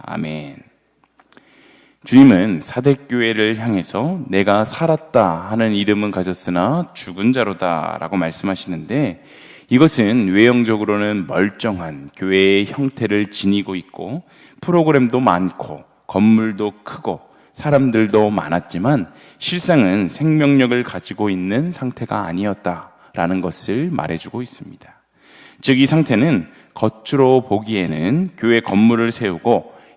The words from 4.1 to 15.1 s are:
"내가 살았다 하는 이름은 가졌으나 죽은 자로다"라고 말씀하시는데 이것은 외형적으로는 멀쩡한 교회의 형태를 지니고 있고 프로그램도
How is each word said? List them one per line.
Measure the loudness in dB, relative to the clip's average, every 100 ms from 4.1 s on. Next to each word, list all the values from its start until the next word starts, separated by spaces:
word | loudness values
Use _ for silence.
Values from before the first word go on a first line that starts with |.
| -4 -2
"내가 | 0 2 2 0
살았다 | -2 0 -2 0 2 2 0 -4
하는 | -2 0
이름은 | 0 0 0 -2
가졌으나 | -4 -4 -6 -4 0 0 -2 -6
죽은 | -12 -14 -2 0
자로다"라고 | 0 -2 -2 -4 -4 -4 -8 -6 -4
말씀하시는데 | -4 -6 -6 -6 -8 -10 -6 -4 -4 -6 -18 -20 -20 -16 0
이것은 | 4 4 4 0 2 2
외형적으로는 | 4 4 4 2 0 -2 -2 -2 -4 -4
멀쩡한 | -2 -2 -2 -6 -6 -8 -12 -16 -8
교회의 | 0 2 4 2 0
형태를 | -4 -4 -4 -2 -2 -2
지니고 | -4 -2 -2 -2 -10
있고 | -10 -14 -12 -12 -14 _ _ -12
프로그램도 | 0 2 4 4 4